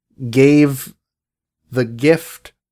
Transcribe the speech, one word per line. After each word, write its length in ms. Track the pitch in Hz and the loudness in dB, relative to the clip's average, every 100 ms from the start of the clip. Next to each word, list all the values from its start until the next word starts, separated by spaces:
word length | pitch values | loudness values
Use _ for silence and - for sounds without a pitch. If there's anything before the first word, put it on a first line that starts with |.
| _ - 127 | _ -16 -6
gave 640 | 117 139 147 147 135 - - _ _ _ _ _ _ _ | 2 4 4 2 -2 -14 -20 _ _ _ _ _ _ _
the 160 | 120 120 | -6 -6
gift 640 | 117 143 160 - - - _ _ | -2 0 0 -2 -20 -20 _ _